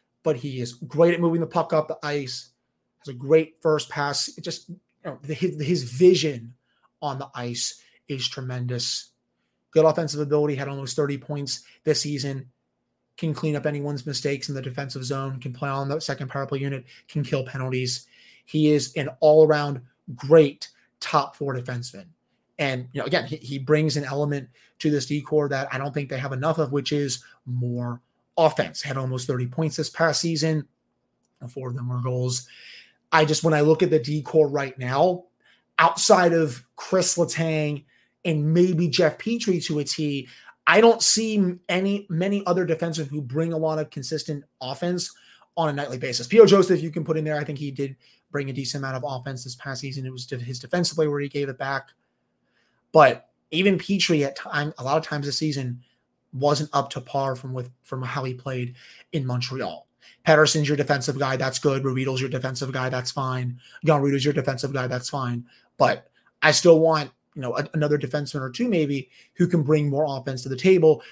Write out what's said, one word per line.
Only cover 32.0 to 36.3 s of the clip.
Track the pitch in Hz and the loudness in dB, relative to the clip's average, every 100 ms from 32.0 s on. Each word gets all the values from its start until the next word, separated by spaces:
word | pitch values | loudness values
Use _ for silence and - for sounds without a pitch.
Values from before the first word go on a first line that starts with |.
goals. | 127 127 123 127 - - - - - _ _ | -4 -4 -2 -4 -8 -18 -20 -20 -20 _ _
I | 160 | 2
just, | 156 151 | 4 2
when | 165 | 2
I | 151 | 4
look | 151 156 | 4 4
at | 175 | 4
the | 156 | 2
D | 127 151 | 0 -4
corps | 135 160 147 | 0 4 4
right | 143 135 127 | 2 -4 -6
now, | 123 139 180 175 - _ _ _ _ - | -4 2 2 2 -8 _ _ _ _ 4
outside | 165 - - 190 175 | 4 4 6 6 8